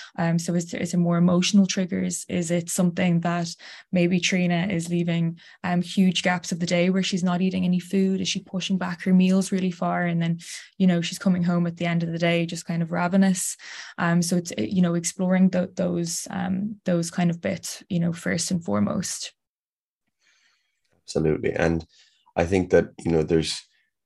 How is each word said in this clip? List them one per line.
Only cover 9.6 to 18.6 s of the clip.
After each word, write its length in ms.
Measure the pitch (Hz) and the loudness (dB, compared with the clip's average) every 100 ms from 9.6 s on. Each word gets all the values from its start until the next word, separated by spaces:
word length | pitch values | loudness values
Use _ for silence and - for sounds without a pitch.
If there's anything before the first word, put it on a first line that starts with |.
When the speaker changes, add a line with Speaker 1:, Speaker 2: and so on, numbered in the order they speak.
| 185 | -2
Speaker 1:
far? 340 | 180 175 175 175 | -2 -2 0 0
And 160 | 170 | 0
then, 160 | 170 170 - - - - | -2 -4 -8 -16 -12 0
you 80 | 185 | 4
know, 140 | 170 | 4
she's 180 | 170 - | 0 -2
coming 240 | 190 180 | 0 2
home 220 | 175 175 170 | 2 2 0
at 120 | 170 | -2
the 80 | 170 | -2
end 160 | 170 | 0
of 100 | 165 | -2
the 60 | 165 | 0
day 260 | 170 170 | 2 2
just 220 | 170 170 - | 0 -4 -4
kind 160 | 170 | -4
of 100 | 165 | -2
ravenous. 640 | 175 175 190 190 180 - - - - - - | 0 2 4 4 2 -2 -8 -14 -16 -14 -4
Um, 240 | 170 170 | 2 2
so 160 | 170 175 | 2 0
it's, 160 | 170 - | -2 -4
you 240 | 214 185 | -2 2
know, 120 | 175 | 2
exploring 540 | 170 170 - 185 185 185 | 2 -2 -2 0 4 4
tho-, 220 | 185 180 | 4 -2
those, 540 | - 180 175 170 - - | -2 -2 -2 -4 -6 -8
um, 460 | 185 185 190 208 208 | -6 -4 -4 -4 -6
those 260 | - 175 170 | -2 0 0
kind 200 | - 175 | 0 0
of 100 | 170 | 0
bits, 420 | - - - - - | -4 -6 -8 -14 -6
you 100 | 175 | -2
know, 140 | 170 | -2
first 380 | 165 180 175 - | -2 -4 -4 -2
and 120 | 180 | -4